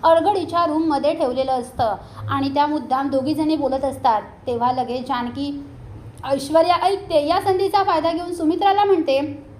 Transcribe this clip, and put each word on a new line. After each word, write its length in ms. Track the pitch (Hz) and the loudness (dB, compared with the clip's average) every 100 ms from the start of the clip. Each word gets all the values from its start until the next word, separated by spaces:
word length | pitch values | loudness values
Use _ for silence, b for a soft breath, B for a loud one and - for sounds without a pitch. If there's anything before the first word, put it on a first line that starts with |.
अडगडीच्या 600 | 330 330 330 403 311 339 339 | 4 4 4 0 -2 0 0
रूममध्ये 480 | 302 320 277 285 | 0 0 0 0
ठेवलेलं 380 | 320 277 254 262 | 0 -2 -2 -2
असतं 420 | 262 240 - 233 190 B B - | -2 -4 -2 -2 -2 B B -6
आणि 240 | 277 277 | -2 -2
त्या 120 | 277 294 | 0 0
मुद्दाम 420 | 302 233 254 277 | 0 -2 -2 0
दोघीजणी 480 | 269 262 302 311 311 | 0 0 -2 0 0
बोलत 280 | 269 262 | 0 -2
असतात. 380 | 269 254 254 214 208 - - | -4 0 0 0 -2 -12 -6
तेव्हा 260 | 240 240 | -2 0
लगेच 280 | 254 233 247 254 | 0 -2 -6 -4
जानकी 560 | 254 240 254 285 285 277 - - - - - | -4 -4 -6 -6 -8 -12 -18 -16 -16 -18 -14
ऐश्वर्या 520 | 262 277 277 320 330 349 | -4 -2 2 2 4 4
ऐकते. 440 | 359 392 - 320 294 | 2 0 0 0 2
या 140 | 359 | 0
संधीचा 420 | 392 370 392 403 | 2 2 2 2
फायदा 300 | 392 330 330 | 2 2 0
घेऊन 220 | 339 349 | -2 -6
सुमित्राला 500 | 349 320 349 403 403 | -2 0 2 2 4
म्हणते 600 | 403 359 294 269 294 285 - | 4 4 2 0 0 -8 -16